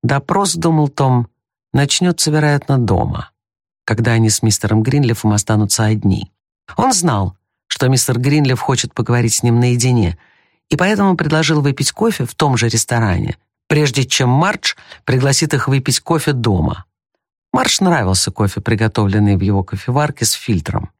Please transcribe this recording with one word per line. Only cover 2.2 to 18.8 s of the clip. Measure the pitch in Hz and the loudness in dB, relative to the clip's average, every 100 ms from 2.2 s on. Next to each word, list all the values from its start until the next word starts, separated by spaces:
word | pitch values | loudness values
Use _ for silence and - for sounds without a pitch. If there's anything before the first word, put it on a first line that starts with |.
| 156 | 0
вероятно, | 156 151 143 - 135 | 0 2 0 0 0
дома, | 117 95 - - - _ _ _ _ _ | 2 0 0 -4 -10 _ _ _ _ _
когда | - 113 117 | -6 -2 0
они | 113 110 | 2 2
с | - | 2
мистером | 113 - 107 107 | 0 0 0 0
Гринлифом | 110 143 127 113 107 | 2 0 0 0 0
останутся | 104 - 107 104 - | 0 0 0 0 0
одни. | 107 107 101 95 101 _ _ _ - - | 0 0 0 -2 -4 _ _ _ -10 -2
Он | 262 | 0
знал, | 214 170 104 95 - _ _ _ | 0 0 -2 -4 -8 _ _ _
что | - 131 | -2 0
мистер | 131 - 120 | 2 0 0
Гринлиф | 131 151 139 127 | 0 2 2 0
хочет | - 127 104 | -2 -2 -4
поговорить | - 113 120 117 | -6 0 0 0
с | - | 0
ним | 120 117 | 2 2
наедине, | 123 123 127 123 87 85 _ _ _ _ _ | 2 2 2 2 0 -2 _ _ _ _ _
и | 143 | 0
поэтому | 185 208 196 175 | 0 2 2 0
предложил | 151 156 156 151 | 0 0 2 2
выпить | 143 135 139 | 0 -2 -4
кофе | - 226 - | -2 -2 -2
в | 120 | -6
том | - 151 120 | -2 0 0
же | 117 | 0
ресторане, | 113 - 120 107 87 - - _ _ _ | -2 -2 0 0 0 -4 -8 _ _ _
прежде | 151 147 127 | 0 2 0
чем | 131 - 127 | -2 0 2
Мардж | 131 185 214 - - - - | 2 0 -2 -6 -8 -20 -12
пригласит | - 131 139 135 151 | -2 0 2 0 0
их | 143 - | -2 0
выпить | 135 131 - | 0 0 -4
кофе | - 160 151 | -2 -2 0
дома. | 135 117 92 78 - - _ _ _ _ _ _ | 0 0 0 0 -4 -14 _ _ _ _ _ _
Мардж | 262 254 - | -2 0 0
нравился | 190 160 95 92 - | 2 2 2 0 -2
кофе, | - 101 - | -2 -2 -2
приготовленный | 101 107 | -2 0